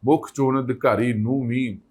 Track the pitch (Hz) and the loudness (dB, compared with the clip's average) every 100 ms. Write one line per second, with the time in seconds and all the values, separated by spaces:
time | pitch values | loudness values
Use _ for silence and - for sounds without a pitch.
0 | 117 156 - - 135 131 127 131 135 104 | 4 2 0 -2 0 0 -2 0 2 2
1 | 120 110 107 135 123 123 127 98 _ | 2 0 0 -2 -2 -2 -4 -8 _